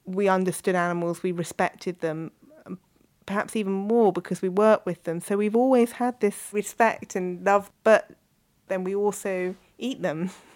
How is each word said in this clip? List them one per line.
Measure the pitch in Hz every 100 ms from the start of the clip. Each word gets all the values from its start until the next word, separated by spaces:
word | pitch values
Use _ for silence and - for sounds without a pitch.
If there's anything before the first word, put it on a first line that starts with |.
| -
we | 185 196
understood | 185 185 - -
animals, | 180 175 175 170 170
we | 185
respected | 175 165 - 185 - 190 175
them, | 165 156 160 - _ - - 185 _ _ _ _ -
perhaps | 196 - 220
even | 196
more | 196 202 233 214
because | 175 - 180
we | 190
work | 185 220 214 185
with | 165
them. | - 165
So | - 202
we've | 214 226
always | 262 254 233
had | - 247 247
this | 208 - -
respect | 208 202 - 226 - - 196
and | 180 180 185
love, | 202 196 _
but | 220 214 - - _ _ _ _ -
then | 190
we | 185 196
also | 208 196 202 185 185 185 _ -
eat | 247 269
them. | 170 156 185 - -